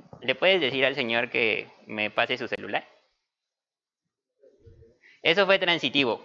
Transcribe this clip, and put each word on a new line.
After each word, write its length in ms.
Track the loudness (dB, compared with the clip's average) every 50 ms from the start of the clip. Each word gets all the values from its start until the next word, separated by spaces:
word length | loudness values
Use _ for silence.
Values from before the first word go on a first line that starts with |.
| -20 -20 -20 -10
¿le 140 | -4 -4 -2
puedes 260 | 2 2 2 4 4
decir 240 | 2 0 0 0 0
al 100 | 0 0
señor 360 | 0 -2 -2 0 -2 -2 -2
que 400 | -2 0 0 0 0 -2 -6 -8 -16 _ -18
me 240 | -12 -8 -6 -6 -4
pase 260 | -2 -2 -2 -2 -2
su 100 | -6 -6
celular?". 400 | -6 -8 -8 -8 -6 -6 -8 -8 -10 _ _ _ _ _ _ _ _ _ _ _ _ _ _ _ _ _ _ _ _ _ _ _ _ _ _ _ _ _ _ _ -20 _ _ _ -20 -20 -20 -20 -20 _ _ _ -20 -12 _ 0
Eso 240 | 2 2 4 4
fue 120 | 4 4 2
transitivo, 640 | 2 2 0 0 0 0 0 2 2 2 0 -2 -6